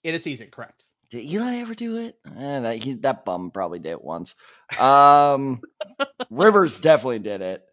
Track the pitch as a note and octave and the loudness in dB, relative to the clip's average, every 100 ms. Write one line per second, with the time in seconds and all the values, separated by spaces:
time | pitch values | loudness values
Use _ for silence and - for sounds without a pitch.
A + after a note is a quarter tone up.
0 | E3 D#3+ E3 B2 G#2 - A#2 _ _ _ | -6 -8 -8 -12 -16 -18 -20 _ _ _
1 | - A#2+ C3+ F#3+ B3 A#3+ A#3 A3+ A#3 A3+ | -18 -16 -8 -6 -4 -6 -8 -10 -8 -8
2 | A#3 _ - - C#3 C#3 A#2 A2+ B2 A#2+ | -10 _ -20 -14 -8 -6 -4 -6 -8 -4
3 | B2+ - - F2+ F2+ G2 F2 F2 D#2 E2 | -4 -4 -6 -8 -8 -8 -8 -8 -10 -12
4 | C2+ E2 E2 - _ _ _ - C3 C#3 | -10 -12 -12 -18 _ _ _ 0 4 8
5 | C#3+ D3 C#3+ C#3 C3+ B2 - _ - - | 8 8 6 2 -2 -8 -12 _ -16 -8
6 | C#4 _ B3+ C3+ G#3 G3+ E3+ - D#3 D#3 | -10 _ -12 2 4 4 2 0 4 4
7 | B2+ A2+ G2+ G2 F#2 F#2 _ | 2 -6 -6 -8 -8 -8 _